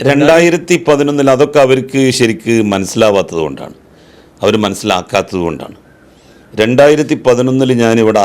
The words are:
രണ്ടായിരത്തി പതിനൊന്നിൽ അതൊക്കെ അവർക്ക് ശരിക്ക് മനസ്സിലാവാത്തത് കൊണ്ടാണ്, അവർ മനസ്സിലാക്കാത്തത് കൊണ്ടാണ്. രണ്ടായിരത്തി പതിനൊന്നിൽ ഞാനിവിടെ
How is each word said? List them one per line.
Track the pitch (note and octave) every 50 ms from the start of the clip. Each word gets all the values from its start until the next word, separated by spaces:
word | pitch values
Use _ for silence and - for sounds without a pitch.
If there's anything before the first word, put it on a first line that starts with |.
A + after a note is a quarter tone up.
| A#2+ C3+
രണ്ടായിരത്തി | C#3+ C#3+ D3+ D3 E3 E3 E3+ E3+ E3 E3+ E3+ - F3+ D#3+ - D3+
പതിനൊന്നിൽ | D3 C#3 C#3+ C#3+ D3 C#3+ C#3 C3+ C3
അതൊക്കെ | B2+ D3 D3 C#3+ D3 C#3 C3
അവർക്ക് | C3 C3 B2 - - C3+ C3+ C3 B2 -
ശരിക്ക് | B2+ A2+ A2 F2 - A2+ A#2 A2+ G#2+ G#2 G2
മനസ്സിലാവാത്തത് | F#2+ G2 F2+ - A#2 A2+ G#2+ G2+ G2 F2 D#2 F2 E2 D#2+
കൊണ്ടാണ്, | D2 C2+ - - - - - _ _ _ _ _ _ _ - - _ _ - -
അവർ | G2+ G#2 A2 G#2
മനസ്സിലാക്കാത്തത് | G2+ G2 - - G#2+ G2 F2+ F2 - - G2 F2+ - - F#2 F2 E2
കൊണ്ടാണ്. | D2+ - - - - - _ _ _ _ _ _ _ _ _ _ - _ _ _ - -
രണ്ടായിരത്തി | A2 A2+ B2+ B2+ C#3+ D3 D3+ D3+ D3+ A#2 D3+ A#2 -
പതിനൊന്നിൽ | B2+ B2 A#2+ B2 B2+ C3 C3 C3+ B2+ B2+ A#2 A#2
ഞാനിവിടെ | A2+ A2+ A#2 A2 A2 G#2+ G#2 G2